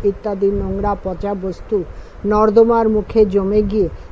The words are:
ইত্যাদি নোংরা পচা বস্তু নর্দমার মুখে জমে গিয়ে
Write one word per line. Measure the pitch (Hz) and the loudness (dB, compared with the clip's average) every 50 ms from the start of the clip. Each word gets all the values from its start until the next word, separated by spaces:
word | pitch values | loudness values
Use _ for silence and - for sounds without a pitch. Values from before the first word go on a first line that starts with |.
| 208 | -2
ইত্যাদি | 202 196 - - 208 196 190 202 202 | -2 -2 -2 -6 -6 -2 0 0 0
নোংরা | 202 196 190 190 190 196 202 208 196 - - | 0 0 -2 -4 -4 -2 -2 -2 -2 -2 -4
পচা | 190 175 156 202 202 208 185 | -6 -6 -4 -4 -4 -4 -4
বস্তু | 185 190 175 - - - 220 190 160 - - - - - - - - | -6 -6 -8 -8 -6 -2 -2 -2 -2 -4 -10 -14 -16 -16 -14 -6 -2
নর্দমার | 208 214 214 220 214 202 226 226 233 233 233 220 220 | 0 2 4 4 4 6 4 4 6 4 4 2 2
মুখে | 214 208 202 - - 226 208 | 2 0 -2 0 2 4 4
জমে | 190 190 202 190 196 208 214 | 4 2 0 0 2 2 2
গিয়ে | 208 202 214 214 180 - - - - - | 0 2 0 0 0 0 -4 -8 -14 -14